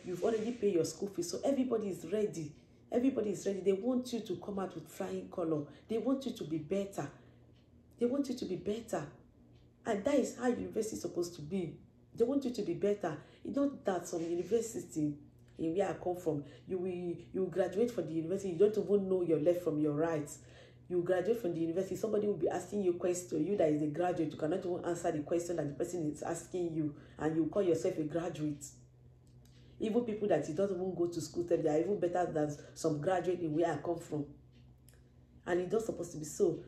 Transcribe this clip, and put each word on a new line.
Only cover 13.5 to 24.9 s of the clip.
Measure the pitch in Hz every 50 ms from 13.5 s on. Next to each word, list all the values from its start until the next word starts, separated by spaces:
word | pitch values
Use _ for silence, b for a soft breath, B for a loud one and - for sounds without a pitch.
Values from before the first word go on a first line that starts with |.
| 202
not | 269 285 277 - - -
that | 202 185 170 - -
some | - 165 165
university | 170 175 175 180 180 214 233 214 - - - - - - 160 151 147 147 - - - - - - - - -
in | 160 165 160
where | 185 147 143
I | 160
come | - - 180 180
from. | 175 - 160 147 143 143 B B B B
You | B 185 180
will, | 180 190
you | 175 175 180 175 170 - - - - 190
will | 185 170
graduate | 156 185 185 180 - 196 240 233
from | - 180 160
the | 151 160
university. | 165 156 160 190 190 196 190
You | 165 160
don't | 208 208 208
even | 208 180 170 202 202 190 185
know | 190 185 175
your | 165 160 147
left | 151 175 175 175 -
from | 160 151 151
your | 151 151 147
right. | 143 160 170 165 147 143 - - - B B B B B B B B B -
You | 180 175 170
graduate | 175 185 180 180 202 240 - -
from | 175 170
the | 160
university, | 165 160 165 190 190 - 185
somebody | - - 214 208 208 202
will | 208 196 156
be | 165 160
asking | 147 180 180 - 202 208 196
you | 175 170
question. | - - 180 180 180 - - 165 156 151
You | 180 202 202
that | 170 156
is | 151 147 156
a | 151
graduate, | 147 165 175 180 170 160 160 147 -
you | -
cannot | 160 151 175 190
even | 185 175 180 160 -
answer | 165